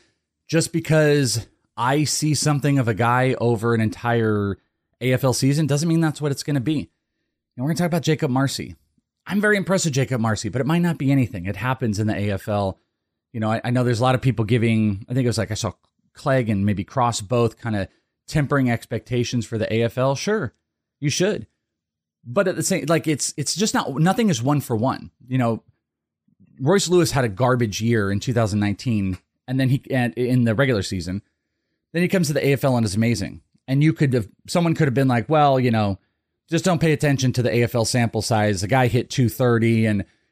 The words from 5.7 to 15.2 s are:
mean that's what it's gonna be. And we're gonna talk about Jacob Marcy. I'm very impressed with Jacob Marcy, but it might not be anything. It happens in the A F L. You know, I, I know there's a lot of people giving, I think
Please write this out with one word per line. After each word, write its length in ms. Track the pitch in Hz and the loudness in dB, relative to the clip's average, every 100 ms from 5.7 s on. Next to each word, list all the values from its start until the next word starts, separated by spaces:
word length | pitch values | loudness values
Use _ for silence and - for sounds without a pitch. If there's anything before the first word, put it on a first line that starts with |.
| 143 170 | 0 0
mean 120 | 165 | 2
that's 200 | 160 143 | 0 -2
what 100 | 147 | -4
it's 140 | 135 | -4
gonna 160 | - 143 | -4 -2
be. 180 | 123 156 - _ _ _ _ _ _ - | -2 -4 -6 _ _ _ _ _ _ -8
And 80 | |
we're 60 | 131 | -4
gonna 80 | 160 | -2
talk 80 | 175 | -2
about 160 | 165 | 0
Jacob 280 | 147 156 147 | 0 0 0
Marcy. 460 | 127 135 - 87 82 _ _ _ _ - | 0 -2 -4 -10 -14 _ _ _ _ -6
I'm 140 | 190 | 0
very 160 | 208 208 | 2 2
impressed 300 | 165 190 170 | 0 0 0
with 80 | |
Jacob 260 | 131 127 127 | 0 0 0
Marcy, 280 | 113 107 107 | -2 -2 -4
but 120 | 95 | -4
it 80 | 110 | 0
might 140 | 165 | 0
not 160 | 175 165 | 0 0
be 120 | 135 | 2
anything. 360 | 139 127 98 90 | 2 2 -2 -8
It 100 | 101 | -6
happens 420 | 127 131 120 101 | -4 -2 -2 -2
in 80 | 110 | -2
the 80 | |
A 160 | 104 104 | -2 -2
F 160 | 98 - | -4 -2
L. 320 | 104 98 - _ _ _ _ _ | -2 -2 -6 _ _ _ _ _
You 80 | 113 | -6
know, 100 | 110 | -2
I, 100 | 113 | -2
I 60 | 117 | 0
know 120 | 123 | 0
there's 160 | 123 113 | 2 2
a 60 | |
lot 100 | 127 | 2
of 80 | 127 | 2
people 220 | 135 113 | 2 0
giving, 600 | 107 120 113 110 107 98 - | 2 2 2 2 2 -2 -4
I 60 | |
think 100 | 127 | -2